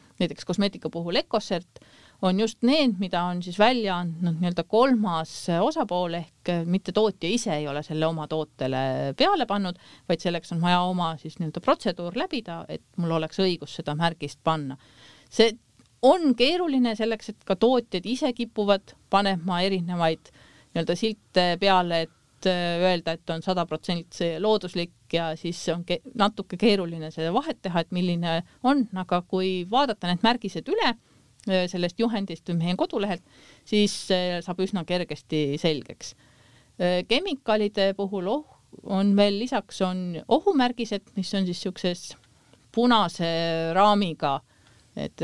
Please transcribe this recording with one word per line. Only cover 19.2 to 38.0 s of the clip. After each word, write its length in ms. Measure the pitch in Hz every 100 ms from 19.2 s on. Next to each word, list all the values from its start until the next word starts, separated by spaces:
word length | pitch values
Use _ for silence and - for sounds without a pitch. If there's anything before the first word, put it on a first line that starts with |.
| 202 185 175 175
erinevaid 680 | 190 190 170 175 165 160 - - - - _
nii-öelda 200 | 170 165 175
silte 460 | 226 214 _ 185 180 175
peale, 440 | 196 185 175 165
et, 440 | 160 _ _ _ 190
äh, 340 | 180 175 170
öelda, 320 | 185 175 160
et 180 | 170 -
on 120 | 165
sada 240 | 196 180 165
protsenti 500 | 156 - 170 160 -
see 220 | 170 160
looduslik 540 | 208 214 180 180 170 _ -
ja 240 | 165 165
siis 240 | 160 165 170 -
on 160 | 170
ke-, 140 | 170 175 -
natuke 440 | - 202 208 - 180
keeruline 540 | 208 202 170 165 156
seda 220 | 160 160
vahet 260 | 202 311 -
teha, 220 | 190 170
et 80 | 165
milline 480 | 180 180 170 170 165 175 _
on, 260 | 247 285 214
aga 260 | 190 175 180
kui 440 | 180 185 190 185 180
vaadata 420 | 240 285 208 175
need 140 | 175
märgised 420 | 226 240 - - -
üle, 260 | 415 302 - _ _ _ _
äh, 260 | - 185 180
sellest 320 | 180 175 175
juhendist 480 | 226 214 196 165 -
või 80 | 170
meie 200 | 170 180
kodulehelt, 440 | 349 262 214 175 _ - - -
siis, 340 | - 214 208 - -
äh, 320 | 185 180 175
saab 180 | 170 180
üsna 220 | 190 196
kergesti 760 | 160 180 175 151 - 156 143 147
selgeks. 560 | 165 147 - - - - _ _ _ _ _ -
Äh, 240 | 180 180
kemikaalide 840 | 180 240 392 277 - 214 208 208 196
puhul 320 | 196